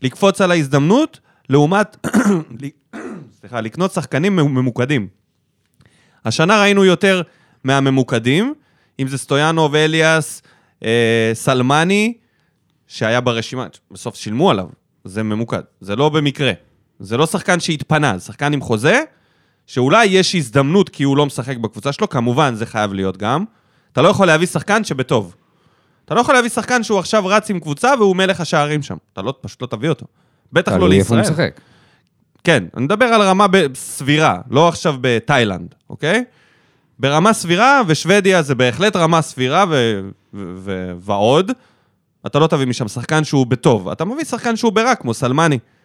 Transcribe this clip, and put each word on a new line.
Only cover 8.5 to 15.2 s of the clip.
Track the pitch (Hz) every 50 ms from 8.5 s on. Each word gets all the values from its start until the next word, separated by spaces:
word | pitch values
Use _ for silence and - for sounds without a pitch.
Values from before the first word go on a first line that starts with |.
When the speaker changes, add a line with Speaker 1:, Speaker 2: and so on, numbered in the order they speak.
| 302 - _ _ _ _ _ _ _ -
Speaker 1:
אם | 135 131
זה | 139 131
סטויאנוב, | - - 139 139 151 160 165 160 156 147 143
אליאס, | 151 156 156 156 160 156 160 160 160 151 - - - _ _ _ _ _ _ _ _ -
אה, | 110 117 120 117 113 117 113 113 113 110
סלמני, | 110 - 147 135 127 123 131 143 151 165 180 196 208 214 226 233 - _ _ _ _ _ _ _ _ _ _ _ _ _
שהיה | _ - - 123 110 117 123
ברשימה, | 123 123 117 113 110 - 127 127 120 78 - _ _ _
בסוף | 98 92 - 117 -
שילמו | - - 107 107 123 170 196
עליו, | 131 95 92 78 - _ _ _ _ _ _
זה | - 92 107